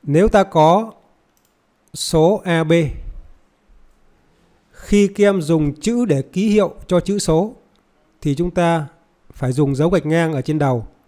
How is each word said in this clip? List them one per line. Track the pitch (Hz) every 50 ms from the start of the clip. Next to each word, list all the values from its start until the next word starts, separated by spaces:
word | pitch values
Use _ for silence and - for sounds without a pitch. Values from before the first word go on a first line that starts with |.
| _
Nếu | - 139 160 196
ta | 220 - 202 190
có | 196 - 165 156 160 175 202 226 220 - _ _ _ _ _ _ _ _ _ _ _ _ _ _ _ _ _ _ _ -
số | - - - - 160 156 175 214 202 -
A | 185 170 165 165
B, | 156 165 170 160 143 - - - - - - - - - _ _ _ _ _ _ _ _ _ - _ _ _ _ _ _ _ _ _ _ _ _ _ _ _ _ _
khi | _ - - - 208 202 202
các | 196 202 - 202
em | 202 196 190
dùng | 156 143 165 160 151 147 143 -
chữ | - 214 240 240 247
để | 202 151 135
ký | 135 - - 180 202 226
hiệu | 202 208 196 - - - -
cho | - 180 175
chữ | - - 202 202
số | - - 160 160 190 220 254 - _ _ _ _ _ _ _ _ _ _ _ _
thì | - 151 139
chúng | 139 175 180
ta | 170 180 175 170 170 165 151 139 _ _ _ _ _ _ _ _
phải | - - 131 127
dùng | 123 139 151 139 139
dấu | 127 151 170
gạch | 196 175 143
ngang | 151 160 165 170 160 160
ở | 135
trên | 123 - 151 156
đầu, | 147 135 127 120 107 - _ _ _